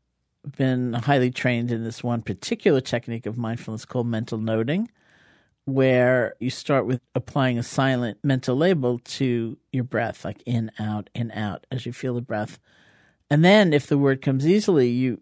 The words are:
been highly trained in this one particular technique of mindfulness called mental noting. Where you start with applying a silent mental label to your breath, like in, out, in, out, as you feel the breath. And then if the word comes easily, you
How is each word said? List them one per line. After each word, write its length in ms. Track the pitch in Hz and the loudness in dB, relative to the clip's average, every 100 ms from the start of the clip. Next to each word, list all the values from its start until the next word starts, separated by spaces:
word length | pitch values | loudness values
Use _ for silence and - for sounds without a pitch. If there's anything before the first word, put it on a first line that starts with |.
| _ _ _ _ - - | _ _ _ _ -14 -2
been 340 | 131 127 123 | -2 0 -2
highly 360 | 117 131 143 127 | -2 2 2 2
trained 400 | 123 127 120 120 | 0 -2 0 -2
in 140 | 117 | -4
this 180 | 113 110 | -6 -6
one 180 | 123 117 | -4 -4
particular 580 | 117 98 - 226 208 139 | -4 -8 -6 0 2 2
technique 460 | 127 120 117 117 110 | 2 -4 -4 -8 -6
of 120 | 117 | -6
mindfulness 460 | 113 117 - 110 | -6 -6 -8 -12
called 240 | - 127 120 | -8 -4 -2
mental 300 | 113 110 110 | -4 -4 -6
noting. 520 | 110 110 117 170 233 _ _ _ _ _ _ _ | -2 -2 0 -2 -4 _ _ _ _ _ _ _
Where 720 | - 135 131 127 123 127 113 - | -4 2 4 4 4 4 0 -4
you 100 | 123 | -8
start 360 | - - 139 107 | -6 0 0 0
with 140 | 123 _ | -4 _
applying 440 | - - 151 127 120 | -8 -4 0 0 0
a 40 | |
silent 560 | 117 - 135 127 120 - | -4 -2 0 0 -2 -4
mental 340 | 143 131 131 127 | -2 -2 0 0
label 420 | 170 175 127 120 | 2 2 0 -2
to 580 | - - 131 120 113 123 _ | -6 -4 0 0 -2 -8 _
your 140 | 131 | -6
breath, 400 | 123 110 113 - | -2 -2 -4 -6
like 180 | - - | -10 -10
in, 260 | - 120 113 - | -4 -4 -4 -6
out, 300 | 107 107 - | -6 -6 -8
in, 160 | - 117 | -8 -8
out, 340 | 104 107 95 - | -6 -6 -8 -8
as 160 | 127 120 | -10 -8
you 60 | |
feel 220 | 123 131 | -8 -6
the 60 | 120 | -4
breath. 380 | 120 107 107 - _ _ _ _ _ _ - | -4 -6 -6 -10 _ _ _ _ _ _ 0
And 140 | 147 | 4
then 280 | 175 208 190 | 6 8 6
if 140 | 147 - | 4 2
the 120 | 147 | 2
word 240 | 139 135 | 2 2
comes 240 | 143 135 147 | 0 0 4
easily, 420 | 202 208 165 123 | 2 4 4 4
you 300 | 120 127 117 | 2 -2 -2